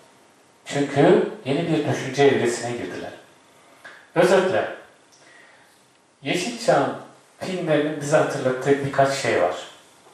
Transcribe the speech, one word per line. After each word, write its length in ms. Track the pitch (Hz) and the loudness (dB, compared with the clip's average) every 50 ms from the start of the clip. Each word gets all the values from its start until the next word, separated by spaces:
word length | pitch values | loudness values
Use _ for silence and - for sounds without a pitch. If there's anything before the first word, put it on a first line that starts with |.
| _ _ _ _ _ _ _ _ _ _ _ _ _ | _ _ _ _ _ _ _ _ _ _ _ _ _
Çünkü 640 | - - 143 143 139 - - - 180 190 - - - - - - | -8 -4 -4 -2 -2 2 4 4 6 6 4 2 0 -6 -10 -6
yeni 220 | 123 135 156 170 160 | -4 -4 -2 -2 -2
bir 240 | 160 151 139 131 | -2 -2 0 -2
düşünce 320 | - - 131 131 - 139 143 | -4 -4 -6 -6 0 4 4
evresine 480 | 135 120 110 117 117 - - - 120 | 4 4 4 0 0 -2 -4 -6 -8
girdiler. 400 | 120 120 - - - - - - - - - _ _ _ _ _ _ _ _ _ _ _ _ - - - - _ _ | -8 -8 -8 -10 -10 -10 -12 -14 -16 -18 -20 _ _ _ _ _ _ _ _ _ _ _ _ -20 -20 -20 -20 _ _
Özetle, 500 | 160 180 180 196 185 175 - - - - - - - - - _ _ _ _ _ _ _ - - - - _ _ _ _ _ _ _ _ _ _ _ _ _ _ _ | 2 4 6 6 4 4 2 0 -2 -2 -4 -8 -12 -18 -20 _ _ _ _ _ _ _ -20 -20 -20 -20 _ _ _ _ _ _ _ _ _ _ _ _ _ _ _
Yeşilçam 680 | 139 139 175 180 - - - - - - - 139 139 131 - - - - - - _ _ _ _ | -8 -4 -4 -4 -4 -6 -8 -4 0 2 2 2 2 -2 -4 -10 -14 -18 -20 -20 _ _ _ _
filmlerinin 600 | - 185 185 175 160 156 151 147 147 151 151 - | -10 -8 -6 -6 -2 0 0 0 0 -2 -4 -6
bize 160 | 143 143 156 151 | -2 0 2 2
hatırlattığı 680 | 135 - - - 127 131 127 - - 143 139 139 139 | 2 2 -2 -2 -2 -2 -2 -2 2 2 2 2 0
birkaç 280 | 139 - - 135 139 135 | -2 2 2 2 2 2
şey 280 | - - 117 107 90 | -2 -2 0 0 2
var. 140 | 87 85 - - - - - - - _ _ _ _ - | 0 0 -2 -4 -10 -14 -20 -20 -20 _ _ _ _ -20